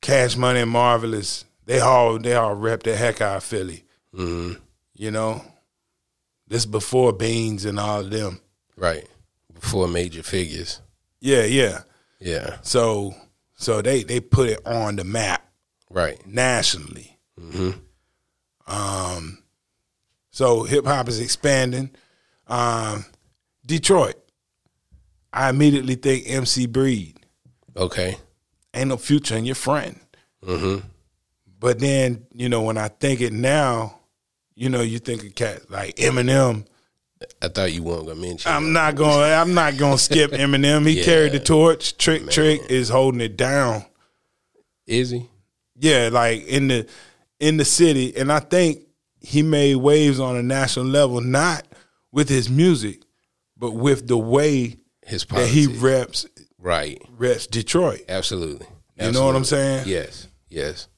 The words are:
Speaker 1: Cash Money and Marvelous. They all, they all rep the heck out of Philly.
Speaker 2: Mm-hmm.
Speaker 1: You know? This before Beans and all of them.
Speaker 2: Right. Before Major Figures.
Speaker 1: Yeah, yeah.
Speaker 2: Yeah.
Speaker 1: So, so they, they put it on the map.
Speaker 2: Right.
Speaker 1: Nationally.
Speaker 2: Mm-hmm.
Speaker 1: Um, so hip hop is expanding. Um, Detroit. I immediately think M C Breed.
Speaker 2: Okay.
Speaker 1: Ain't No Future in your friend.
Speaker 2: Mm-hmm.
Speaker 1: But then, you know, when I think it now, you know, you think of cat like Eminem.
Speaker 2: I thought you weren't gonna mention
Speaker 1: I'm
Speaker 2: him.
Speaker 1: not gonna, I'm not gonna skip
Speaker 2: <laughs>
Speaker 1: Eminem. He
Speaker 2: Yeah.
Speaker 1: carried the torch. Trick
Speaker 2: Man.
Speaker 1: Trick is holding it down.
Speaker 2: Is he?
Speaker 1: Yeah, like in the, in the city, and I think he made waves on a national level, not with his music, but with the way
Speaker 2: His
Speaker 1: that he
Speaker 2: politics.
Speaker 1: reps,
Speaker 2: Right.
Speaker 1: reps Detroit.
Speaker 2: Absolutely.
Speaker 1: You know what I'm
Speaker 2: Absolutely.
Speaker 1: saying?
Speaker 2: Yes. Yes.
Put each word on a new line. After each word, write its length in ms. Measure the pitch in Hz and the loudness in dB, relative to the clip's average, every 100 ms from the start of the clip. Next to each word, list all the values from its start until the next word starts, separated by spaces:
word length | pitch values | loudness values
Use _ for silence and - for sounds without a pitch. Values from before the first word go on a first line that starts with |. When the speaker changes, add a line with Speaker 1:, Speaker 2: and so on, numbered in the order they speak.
Speaker 1:
Cash 340 | - 135 123 117 | 2 2 2 0
Money 260 | 123 123 | 0 2
and 100 | 117 | 0
Marvelous. 720 | 117 120 120 113 110 101 - - _ - | 2 4 2 0 -6 -6 -10 -14 _ -2
They 140 | 127 | 2
all, 380 | 120 127 117 113 | 4 6 4 2
they 160 | 113 | 0
all 220 | 120 113 101 | 0 0 -2
rep 280 | 110 113 | -2 -2
the 120 | 113 107 | -2 0
heck 260 | 120 110 | -2 0
out 160 | 107 98 | -2 -4
of 60 | |
Philly. 420 | - 110 92 82 _ _ _ 92 | -6 -8 -8 -12 _ _ _ -8
Speaker 2:
Mm-hmm. 380 | 90 85 87 85 _ _ _ _ | -6 -6 -8 -12 _ _ _ _
Speaker 1:
You 160 | 110 | -8
know? 320 | 110 110 113 - _ _ _ _ _ _ _ _ _ _ | -4 -4 -6 -12 _ _ _ _ _ _ _ _ _ _
This 180 | 110 113 | -6 -4
before 480 | 107 - 127 127 | -6 -2 2 2
Beans 520 | 104 113 113 113 107 104 | 2 -4 -2 -4 -6 -6
and 140 | 101 | -6
all 200 | 104 104 | -4 -6
of 80 | 101 | -6
them. 320 | 110 104 92 _ _ _ - | -8 -8 -10 _ _ _ -6
Speaker 2:
Right. 320 | 90 80 - _ _ _ _ | -6 -6 -12 _ _ _ _
Before 340 | - - 101 90 | -12 -6 -2 -2
Major 360 | 87 90 82 | -2 -6 -10
Figures. 580 | 80 95 87 78 85 - _ _ _ _ | -8 -6 -6 -10 -12 -14 _ _ _ _
Speaker 1:
Yeah, 220 | 127 135 | 0 2
yeah. 380 | 107 135 120 90 - _ _ _ | 2 2 0 -2 -14 _ _ _
Speaker 2:
Yeah. 380 | 90 80 - - | -6 -6 -6 -12
Speaker 1:
So, 500 | - 127 117 107 101 95 _ _ _ _ | -2 0 2 -2 -6 -12 _ _ _ _
so 260 | - 110 | -4 -2
they, 220 | 107 135 | 0 -2
they 160 | 107 123 | -2 -6
put 300 | - - 127 | 0 2 2
it 100 | 107 - | 0 -4
on 300 | 117 107 101 | -4 -4 -6
the 60 | 90 | -6
map. 400 | 113 104 90 _ _ _ _ _ | -4 -2 -4 _ _ _ _ _
Speaker 2:
Right. 360 | 92 82 - 95 | -4 -4 -4 -10
Speaker 1:
Nationally. 920 | 107 127 123 - - 73 - - _ _ - | -2 0 0 -2 -4 -8 -18 -20 _ _ -20
Speaker 2:
Mm-hmm. 320 | 85 90 92 92 - _ _ _ _ _ _ _ - | -14 -6 -6 -6 -14 _ _ _ _ _ _ _ -12
Speaker 1:
Um, 720 | 101 101 98 92 90 82 95 _ _ _ _ _ _ _ _ _ | -8 -6 -6 -8 -8 -12 -18 _ _ _ _ _ _ _ _ _
so 320 | - 131 117 | -2 2 2
hip 220 | 110 143 131 | 2 0 0
hop 220 | 139 120 | -2 -2
is 100 | 113 | -6
expanding. 720 | 120 - 147 135 127 127 135 _ _ _ _ _ _ | -4 -2 0 2 0 -4 -8 _ _ _ _ _ _
Um, 580 | 123 120 113 110 107 98 _ _ _ _ _ - | -2 0 -2 -4 -8 -12 _ _ _ _ _ -6
Detroit. 500 | 160 - 190 117 - _ _ _ _ _ _ _ _ _ _ _ | -4 2 4 2 -2 _ _ _ _ _ _ _ _ _ _ _
I 160 | - 135 | -2 0
immediately 460 | 131 147 143 127 127 | 4 4 4 0 -2
think 280 | 139 131 113 | 0 -2 -2
M 180 | 131 123 | -4 -2
C 200 | - 123 | -2 -2
Breed. 540 | 120 135 117 82 - _ _ _ _ _ - | 0 0 0 -6 -16 _ _ _ _ _ -6
Speaker 2:
Okay. 400 | 90 - 90 98 - _ _ _ _ | -4 -2 -6 -6 -14 _ _ _ _
Speaker 1:
Ain't 160 | - 135 | -6 -4
No 80 | 127 | -4
Future 380 | - 147 143 110 | 0 0 0 -6
in 80 | 117 | -4
your 100 | 131 | -6
friend. 440 | - 147 180 - _ _ _ _ | -2 -2 -4 -14 _ _ _ _
Speaker 2:
Mm-hmm. 420 | 95 90 95 98 95 - _ _ _ _ _ _ | -8 -4 -2 -4 -8 -20 _ _ _ _ _ _
Speaker 1:
But 200 | 120 117 | -2 0
then, 460 | 139 139 131 117 - | 0 2 0 -2 -10
you 160 | 117 123 | -8 -4
know, 120 | 117 | -2
when 140 | 110 110 | -2 -4
I 100 | 107 | -6
think 340 | _ 139 131 | _ -2 0
it 100 | 120 | -2
now, 680 | 110 127 147 139 117 110 - _ _ _ _ _ _ | -2 0 2 0 -2 -6 -12 _ _ _ _ _ _
you 140 | 127 | -4
know, 120 | 127 | -2
you 180 | 117 117 | -2 -4
think 240 | 120 117 | -8 -10
of 120 | 101 - | -10 -6
cat 340 | 113 - _ | -6 -6 _
like 260 | 98 98 - | -10 -10 -2
Eminem. 680 | - 127 123 135 131 110 104 _ _ _ _ _ - - | 0 2 2 4 2 0 -8 _ _ _ _ _ -20 -8
Speaker 2:
I 80 | 87 | -6
thought 220 | 82 95 | -2 -2
you 120 | 85 | -4
weren't 240 | 82 85 80 | -6 -6 -8
gonna 120 | 80 | -10
mention 320 | 90 87 - | -10 -8 -2
Speaker 1:
I'm 160 | 151 156 | -2 2
Speaker 2:
him. 60 | |
Speaker 1:
not 220 | 160 156 143 | 2 2 2
gonna, 380 | 151 147 147 | 4 4 4
I'm 200 | 156 170 | 4 4
not 240 | 180 156 139 | 4 2 2
gonna 200 | 143 135 | 2 2
skip 340 | - 147 147 | 4 4 2
Speaker 2:
<laughs> 20 | |
Speaker 1:
Eminem. 540 | 139 143 139 139 151 151 | 2 2 4 4 4 4
He 120 | 160 | 4
Speaker 2:
Yeah. 40 | 170 | 4
Speaker 1:
carried 280 | 165 151 | 6 4
the 60 | 143 | 2
torch. 580 | - 160 165 160 - - | 2 6 6 4 -2 -2
Trick 260 | - 160 | 0 0
Speaker 2:
Man. 80 | 71 | 0
Speaker 1:
Trick 300 | - 156 151 - | 2 2 2 0
is 200 | 131 117 | 0 2
holding 320 | 123 135 123 | 2 2 0
it 160 | 117 98 | -4 -2
down. 480 | 127 139 127 90 - _ _ _ _ _ _ _ _ _ - | 0 2 0 -2 -8 _ _ _ _ _ _ _ _ _ -4
Speaker 2:
Is 240 | 113 127 | -2 -2
he? 180 | 123 120 _ _ _ _ _ | -4 -10 _ _ _ _ _
Speaker 1:
Yeah, 320 | 151 139 117 | 4 4 4
like 320 | 120 117 113 73 | 2 2 0 -2
in 220 | 135 139 | 0 2
the, 200 | 123 110 - - _ _ _ | 0 -2 -14 -20 _ _ _
in 180 | 151 156 | 0 2
the 80 | 143 | 2
city, 500 | - 170 139 127 - | 4 6 4 0 -2
and 140 | 135 | 0
I 80 | 151 | 0
think 400 | 143 180 175 151 - _ _ _ | 2 2 2 0 -10 _ _ _
he 240 | - 147 | -4 0
made 320 | 156 147 143 135 | 2 4 4 4
waves 440 | 135 151 151 131 | 6 6 4 2
on 160 | 131 123 | -2 -2
a 60 | |
national 420 | 120 135 135 - 127 | -2 -2 -2 -2 0
level, 340 | 139 143 123 | 2 2 2
not 460 | 120 131 165 160 - - _ _ _ | 0 0 0 -2 -8 -20 _ _ _
with 160 | 131 147 | -2 2
his 220 | 135 113 | 0 0
music, 520 | 131 175 160 104 95 _ _ _ _ _ _ | 4 4 4 -2 -10 _ _ _ _ _ _
but 160 | 120 | -8
with 360 | 113 135 135 120 | -2 2 0 2
the 100 | 120 | 0
way 600 | 113 127 151 139 120 - _ _ - | 2 2 2 2 -2 -8 _ _ -12
Speaker 2:
His 200 | 95 - | -10 -4
Speaker 1:
that 220 | - 123 | -2 2
he 180 | 139 143 | 4 4
Speaker 2:
politics. 140 | 117 | 2
Speaker 1:
reps, 420 | 127 131 123 - - _ _ _ | 0 0 -2 -8 -10 _ _ _
Speaker 2:
Right. 440 | 90 85 73 67 - 120 | -2 -2 -2 -10 -20 -6
Speaker 1:
reps 280 | 123 113 - | -2 -2 -4
Detroit. 540 | 107 107 165 170 113 - | -6 -2 0 0 -4 -8
Speaker 2:
Absolutely. 560 | 95 90 98 82 71 - - _ _ | -6 -4 -6 -8 -10 -16 -20 _ _
Speaker 1:
You 120 | 92 | -4
know 140 | 123 135 | 0 2
what 100 | 131 | 0
I'm 60 | |
Speaker 2:
Absolutely. 360 | 127 143 139 135 | 0 0 0 -2
Speaker 1:
saying? 40 | 127 | -4
Speaker 2:
Yes. 400 | 90 - - - _ _ | -6 -6 -14 -20 _ _
Yes. 380 | 82 71 - - | -8 -8 -8 -16